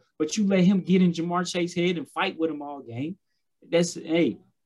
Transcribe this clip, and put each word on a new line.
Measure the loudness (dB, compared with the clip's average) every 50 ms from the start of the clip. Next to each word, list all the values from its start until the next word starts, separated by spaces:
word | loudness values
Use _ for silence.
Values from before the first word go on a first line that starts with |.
| _ _ _ _
but | -4 -4 0 0
you | 0 2
let | 4 4 6
him | 6 4 4
get | 2 2 4 4
in | 4 4 2
Ja'Marr | 0 -4 -2 -2 -2 -2 -2
Chase's | -4 -4 -4 -4 -2
head | -2 0 0 -2 -2
and | -6 -8
fight | _ -4 -4 -4 -2 -2
with | -4 -4
him | -4 -6
all | -10 -12 -12 -14
game. | -14 -14 -10 -8 -8 -8 -8 -12 _ _ _ _ _ _ _ _ _ -2
That's, | 0 0 0 0 -2
hey, | -10 -8 -2 0 2 2 0 0 -6 _ _ _ _ _